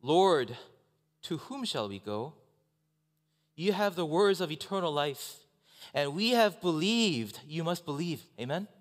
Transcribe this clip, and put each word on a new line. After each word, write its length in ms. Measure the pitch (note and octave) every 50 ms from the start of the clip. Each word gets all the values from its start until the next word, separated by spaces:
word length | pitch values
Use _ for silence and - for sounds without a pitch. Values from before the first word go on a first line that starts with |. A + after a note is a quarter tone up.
| B2
"Lord, 540 | B2+ D3+ F3 F#3+ G3 F3 D3 B2 A2 A#2 - - - - _ _ _ _ _ _ _ _ _ -
to 160 | - F3 D#3
whom 260 | - - B3+ C#4 C4
shall 240 | G#3 - C#3+ A2 G2+
we 120 | G2 G2
go? 340 | - G#2+ G#2 G#2 A#2 D3 D#3+ _ _ _ _ _ _ _ _ _ _ _ _ _ _ _ _ _ _ _ _ _ _ _ _
You 180 | - E3 G3 G3+
have 220 | F#3 G#3 G3+ F3
the 100 | F3 F3
words 360 | D3+ D3+ F3 G#3 G3+ G3 E3
of 100 | F#3 D#3
eternal 400 | D#3 - - - G3 G3 F3+ E3
life, 560 | D3 D3 C#3+ D3 C#3 - - - - - _ _ _ _ _ _ _ - - - _
and 220 | C#3 C#3+ C#3+ D3
we 140 | F3 G#3+ A3+
have 300 | B3 A#3 A3+ G#3 E3 -
believed," 760 | - F3+ E3 D#3 D#3+ G3 A3+ A#3 A3+ G#3 D#3+ A#2+ A2+ G#2 G#2 - -
you 160 | D3 D3+ E3 E3
must 220 | E3 F3 E3+ -
believe, 420 | - C#3+ C#3+ E3+ F3 D#3+ - - _ _
amen? 300 | - A#2+ B2 C#3+ F3 G#3 - _ _